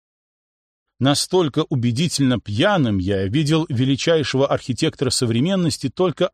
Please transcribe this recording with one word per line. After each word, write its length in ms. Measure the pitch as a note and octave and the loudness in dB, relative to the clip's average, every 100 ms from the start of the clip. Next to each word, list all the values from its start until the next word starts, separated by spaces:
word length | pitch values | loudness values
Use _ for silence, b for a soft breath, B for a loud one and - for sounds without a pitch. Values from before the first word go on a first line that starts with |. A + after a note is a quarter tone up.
| _ _ _ _ _ _ _ _ _ - | _ _ _ _ _ _ _ _ _ -2
Настолько 600 | B2+ C#3+ - F#3 D#3+ D3 D#3+ | 0 0 0 0 2 0 -2
убедительно 720 | C3+ A#2+ A#2 E3 - C3+ A#2+ | 0 0 0 -2 0 0 0
пьяным 580 | - G#2 F#3+ G3 B2 G2+ | -2 0 2 2 2 0
я 300 | F#2 G2 G2 | 0 -2 0
видел 380 | C3+ D3 D#3+ - | 0 0 0 0
величайшего 800 | A#2 C3 C#3 - E3 C3+ C3 C#3 | -2 0 0 2 2 2 0 0
архитектора 640 | C#3 - A#2+ D#3 - B2 | 0 -4 -2 -2 -2 -2
современности 800 | - A#2+ A#2 D#3+ G3 E3+ - C3 | 0 0 0 0 0 0 -2 -4
только 380 | - F3+ - F3+ | -2 -2 0 -2